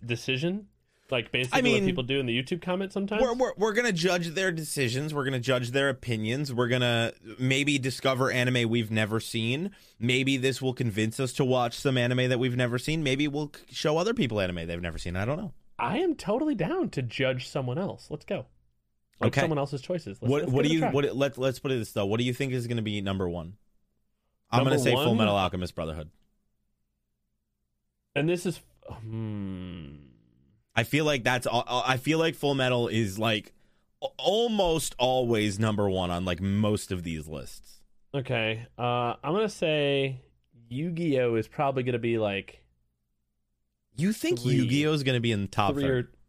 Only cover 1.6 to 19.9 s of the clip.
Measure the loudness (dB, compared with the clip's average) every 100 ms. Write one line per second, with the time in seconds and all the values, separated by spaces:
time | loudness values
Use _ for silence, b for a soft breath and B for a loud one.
1.6 | 4 4 2 0 -2 -2 0 -2 -2 -6
2.6 | -4 -4 -4 -6 -4 0 0 2 -2 0
3.6 | 0 2 0 2 2 2 -2 -2 -2 -2
4.6 | -4 -2 0 0 -2 -2 -2 -2 0 0
5.6 | 2 2 2 0 -4 -2 0 -2 -2 0
6.6 | 2 2 2 2 0 -4 -18 -2 2 2
7.6 | 2 0 -2 0 0 2 2 2 2 2
8.6 | 2 2 2 0 0 -2 -2 -4 -2 -2
9.6 | -4 B B B 0 2 2 2 0 0
10.6 | -2 0 -2 0 0 0 -4 0 2 2
11.6 | 0 0 0 2 2 2 2 2 0 0
12.6 | 0 0 -2 -2 0 0 0 -2 -6 -10
13.6 | -14 -2 0 2 0 0 0 2 0 -2
14.6 | -4 -4 -4 -6 -6 -4 -2 -4 -6 -12
15.6 | -18 -6 -2 0 0 -2 -2 0 0 0
16.6 | -2 -2 -2 -4 -6 -2 0 -2 -6 -6
17.6 | -4 -4 -4 -8 -12 -12 -6 -8 -8 _
18.6 | _ _ _ _ _ _ 0 2 2 0
19.6 | -2 -6 -4